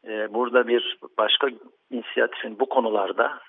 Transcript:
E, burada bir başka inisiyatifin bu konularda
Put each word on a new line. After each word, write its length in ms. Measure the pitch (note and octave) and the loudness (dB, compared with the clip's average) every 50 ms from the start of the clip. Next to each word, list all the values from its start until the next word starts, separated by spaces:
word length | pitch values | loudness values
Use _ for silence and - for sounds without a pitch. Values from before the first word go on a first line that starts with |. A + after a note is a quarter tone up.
| _ | _
E, 260 | A2 A2 G#2+ G#2+ G#2+ G#2 | -8 -6 -6 -6 -4 -2
burada 340 | A#2 B2+ A#2+ A#2 B2+ B2 | -2 -2 4 4 4 4
bir 300 | A#2 A#2+ A#2+ A#2+ - - _ - - _ | 6 2 2 2 -2 -10 _ -16 -8 _
başka 300 | - A2 G#2+ - - C#3+ C3+ A#2+ A2+ - - _ _ _ _ | 0 2 2 2 2 2 0 -2 -6 -20 -20 _ _ _ _
inisiyatifin 680 | C3 A#2+ A2+ - - - A#2 A#2 - - - - A2 G#2 | -8 -8 -8 -4 0 0 0 0 0 -6 -10 -10 -2 -4
bu 100 | C3+ C3+ | -2 2
konularda 680 | - C3 A#2+ A2+ G#2+ G#2 G2 F#2 - - A#2+ C#3+ D3 - - | 2 0 2 2 0 0 0 0 0 0 0 0 0 -8 -16